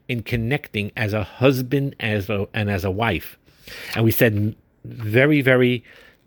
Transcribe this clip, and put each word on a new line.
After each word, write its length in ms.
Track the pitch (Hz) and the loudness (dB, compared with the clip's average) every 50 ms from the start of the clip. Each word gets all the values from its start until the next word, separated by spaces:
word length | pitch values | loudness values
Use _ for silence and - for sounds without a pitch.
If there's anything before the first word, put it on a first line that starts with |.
| _ - | _ -8
in 140 | 127 120 | -6 -6
connecting 720 | 107 - - 120 113 113 131 - - - - 107 101 104 - | -6 -4 -4 -2 -2 -2 -2 -4 -4 -6 -6 -6 -6 -6 -4
as 180 | - 117 104 101 | -4 -4 -2 -2
a 100 | 107 98 | -2 -4
husband, 720 | - - - 123 139 139 123 127 123 143 143 139 139 - - | -4 -4 2 2 4 4 2 -2 -2 -2 -2 -2 -2 -6 -6
as 300 | - 113 107 107 92 98 | -4 -2 -2 -2 -2 -2
a, 180 | 107 98 98 - - | -4 -4 -4 -4 -4
and 160 | 113 107 104 | -4 -2 0
as 140 | 101 95 87 | -2 -2 -2
a 80 | 98 | -2
wife. 480 | 92 98 117 117 95 78 - - - _ _ _ _ _ - - - - - - - | -2 0 0 0 0 -2 -4 -10 -20 _ _ _ _ _ -20 -20 -18 -16 -14 -8 -2
And 100 | 113 113 | 0 2
we 60 | 113 | 2
said 240 | 113 - 135 117 107 | 4 4 4 4 4
m-, 200 | 101 104 107 - _ _ _ _ _ - | 2 -2 -2 -4 _ _ _ _ _ -20
very, 560 | 117 120 120 113 107 107 123 135 147 156 147 | -18 -14 -10 -6 0 2 2 4 4 4 2
very 420 | 131 131 131 127 127 123 123 117 - - - - - - _ _ _ | 4 4 4 4 4 4 2 0 -6 -10 -20 -20 -20 -20 _ _ _